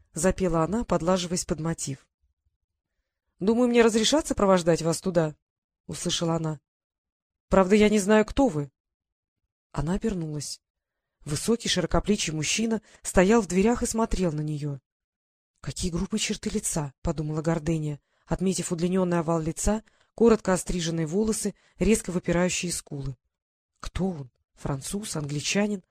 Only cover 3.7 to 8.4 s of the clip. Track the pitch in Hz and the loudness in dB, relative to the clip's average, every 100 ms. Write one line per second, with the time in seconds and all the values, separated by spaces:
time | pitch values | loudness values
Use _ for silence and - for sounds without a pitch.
3.7 | 233 226 220 214 294 - 269 196 185 170 | 6 6 4 2 2 0 2 4 4 4
4.7 | 160 160 156 - 170 156 - _ _ _ | 0 0 -2 -2 0 -2 -4 _ _ _
5.7 | _ - 160 175 - 165 165 160 151 _ | _ -14 -8 -6 -4 -2 -2 -4 -8 _
6.7 | _ _ _ _ _ _ _ - 190 180 | _ _ _ _ _ _ _ 2 4 6
7.7 | 208 208 214 190 214 214 - | 6 6 4 4 4 4 2